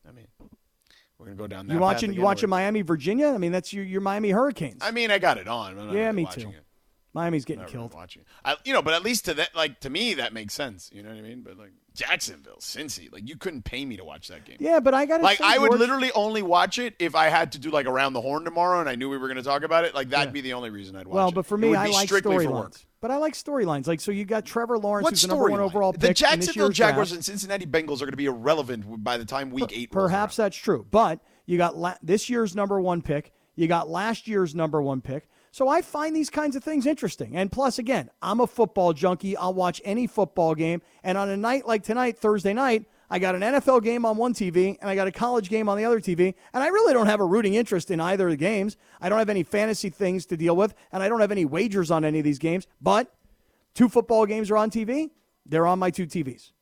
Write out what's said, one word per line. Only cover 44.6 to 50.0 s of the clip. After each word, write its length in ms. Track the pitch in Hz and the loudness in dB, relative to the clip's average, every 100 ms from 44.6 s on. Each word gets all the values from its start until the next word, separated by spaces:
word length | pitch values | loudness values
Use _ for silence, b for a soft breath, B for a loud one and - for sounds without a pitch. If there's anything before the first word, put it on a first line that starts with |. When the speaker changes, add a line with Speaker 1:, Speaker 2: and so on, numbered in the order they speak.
| 190 196 | 2 0
Speaker 2:
and 80 | 196 | -4
I 60 | |
got 140 | 196 190 | 0 -2
a 40 | |
college 380 | - 240 247 185 | -2 0 0 0
game 180 | 220 214 | -2 0
on 80 | 202 | 0
the 100 | 226 | 2
other 140 | 233 | 0
T 140 | - | 0
V. 220 | 170 185 - b | 2 2 0 b
And 100 | 247 | -2
I 40 | 294 | 2
really 260 | 392 440 | 4 6
don't 140 | 254 208 | 6 4
have 120 | 208 | 2
a 60 | 180 | 4
rooting 300 | 208 208 208 | 4 4 2
interest 340 | 240 185 - | 0 -2 -2
in 100 | 170 | -2
either 280 | 170 190 180 | 0 0 0
of 40 | |
the 60 | 151 | 2
games. 400 | 175 214 208 - b b | 0 0 -2 -6 b b
I 80 | 175 | 0
don't 80 | 220 | 2
have 100 | 214 | 2
any 140 | 202 | 0
fantasy 480 | 160 208 220 214 196 | 0 0 0 -2 -6
things 380 | - | -2